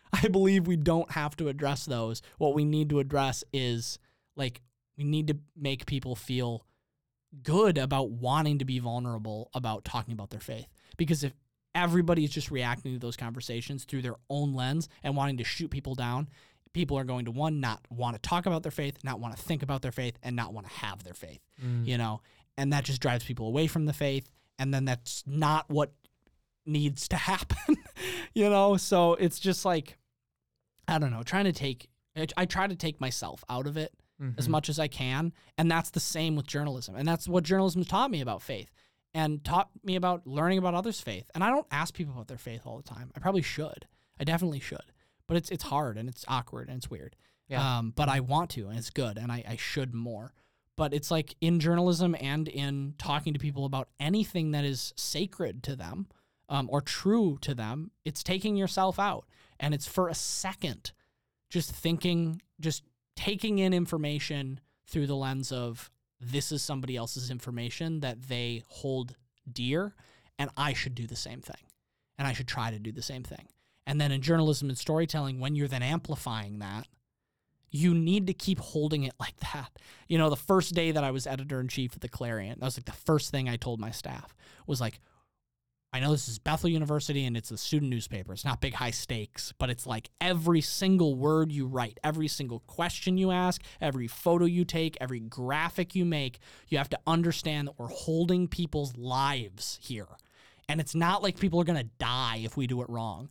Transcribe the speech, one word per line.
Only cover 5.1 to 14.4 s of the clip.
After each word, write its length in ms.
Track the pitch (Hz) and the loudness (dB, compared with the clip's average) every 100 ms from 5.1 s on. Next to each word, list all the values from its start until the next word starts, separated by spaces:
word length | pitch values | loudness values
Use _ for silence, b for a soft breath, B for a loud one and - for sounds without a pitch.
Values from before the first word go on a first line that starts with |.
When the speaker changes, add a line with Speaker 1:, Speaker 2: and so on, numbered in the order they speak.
| 156 151 | 2 2
Speaker 1:
to 100 | 147 - - | -2 -4 -6
make 300 | 143 131 - | -4 -4 -2
people 300 | 139 131 120 | -4 -2 -6
feel 500 | - 127 123 113 - _ _ _ _ _ _ 139 | -2 0 0 -4 -10 _ _ _ _ _ _ -8
good 340 | 127 170 214 151 | 2 6 6 6
about 320 | 135 139 120 | 4 2 0
wanting 480 | 120 123 147 151 143 | 0 2 4 4 2
to 60 | 135 | 0
be 140 | 127 | -2
vulnerable 720 | 120 120 123 113 107 107 113 | -2 -2 -2 -4 -6 -8 -6
about 300 | 131 117 107 | -4 -2 -4
talking 300 | - 123 120 | -4 -4 -4
about 160 | 110 101 | -6 -8
their 100 | 104 | -10
faith. 280 | - 110 - _ b b | -10 -10 -12 _ b b
Because 280 | 160 156 | 2 2
if 100 | 139 - _ _ _ 170 | 0 -6 _ _ _ 0
everybody 480 | 175 175 170 165 | 4 6 6 4
is 60 | 147 | 2
just 180 | 151 - | -2 -4
reacting 440 | 131 123 123 135 | -2 -2 -2 -4
to 60 | 127 | -6
those 160 | 117 - | -6 -6
conversations 640 | 117 120 - 117 120 139 | -6 -6 -6 -6 -6 -8
through 180 | - 135 | -6 -4
their 140 | 123 113 - | -4 -6 -4
own 240 | 143 | 0